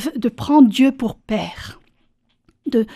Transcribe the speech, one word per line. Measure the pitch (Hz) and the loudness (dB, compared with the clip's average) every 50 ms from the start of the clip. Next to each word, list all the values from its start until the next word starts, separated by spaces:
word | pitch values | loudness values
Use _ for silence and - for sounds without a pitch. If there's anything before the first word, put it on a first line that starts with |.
| 220 320 - | -2 -4 -6
de | 233 262 233 | -4 -4 -4
prendre | - - - 277 294 302 269 | -4 -4 -2 2 6 6 6
Dieu | 214 190 - 262 269 | 6 6 2 2 2
pour | 269 - 233 220 - | 0 -2 -6 -8 -8
Père. | - _ - 214 202 - - - - - - - - _ _ _ _ _ _ _ _ _ _ _ _ _ _ _ _ _ | -10 _ -8 -6 -6 -6 -10 -12 -16 -18 -18 -20 -20 _ _ _ _ _ _ _ _ _ _ _ _ _ _ _ _ _
De, | - - 226 220 - - | -4 -2 -2 -2 -4 -8